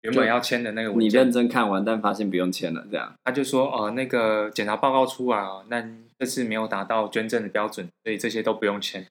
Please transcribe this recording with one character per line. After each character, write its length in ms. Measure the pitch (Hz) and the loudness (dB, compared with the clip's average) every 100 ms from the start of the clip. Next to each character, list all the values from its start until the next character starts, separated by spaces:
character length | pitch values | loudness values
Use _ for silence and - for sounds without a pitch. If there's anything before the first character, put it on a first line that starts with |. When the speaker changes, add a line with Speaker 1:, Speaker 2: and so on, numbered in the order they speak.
Speaker 1:
原 120 | 113 | 0
本 140 | 131 110 | 2 4
要 100 | 120 | 2
签 240 | - 120 | 0 -2
的 100 | 120 | -2
那 120 | 110 | -4
个 80 | 113 | 0
文 80 | 107 | 2
件。 80 | 110 | 6
Speaker 2:
你 40 | |
认 200 | 120 131 | 6 6
真 160 | 120 120 | 4 2
看 200 | 127 107 | 2 2
完， 160 | 98 | 2
但 160 | 101 110 | 0 2
发 140 | 104 | 0
现 160 | 98 101 | 0 0
不 60 | 87 | 0
用 160 | 90 | 0
签 200 | 90 85 | 0 -4
了， 140 | 80 104 | -6 -6
这 80 | 85 | -8
样。 160 | 55 - | -8 -6
Speaker 1:
他 80 | - | -4
就 100 | 131 | -2
说 260 | 135 131 139 127 | 0 2 2 0
：“呃， 140 | 107 | -2
那 160 | 120 131 | -4 -2
个 420 | 127 110 107 107 | 0 2 2 0
检 160 | - | -2
查 120 | 104 107 | -2 0
报 160 | 139 | 2
告 120 | 135 | 4
出 240 | 131 - 127 | 2 0 0
来 60 | 107 | 0
啊， 260 | 98 95 98 | -2 -10 -6
那 160 | 120 113 113 113 _ | -6 -6 -14 -20 _
这 40 | |
次 200 | 127 131 | -6 -2
没 100 | 117 | -2
有 140 | 110 110 | -2 -2
达 160 | 98 | -4
到 240 | 98 113 104 | 0 0 0
捐 200 | 117 110 | -2 -2
赠 140 | 120 | -2
的 60 | 104 | -2
标 200 | 107 104 | -2 -4
准， 200 | - 90 _ | -6 -12 _
所 80 | 113 | -6
以 40 | 104 | -4
这 140 | 117 | -2
些 100 | 110 | -2
都 100 | 107 | -2
不 100 | 104 | 0
用 160 | 104 101 | 0 -2
签。” 240 | - 98 92 | -6 -8 -16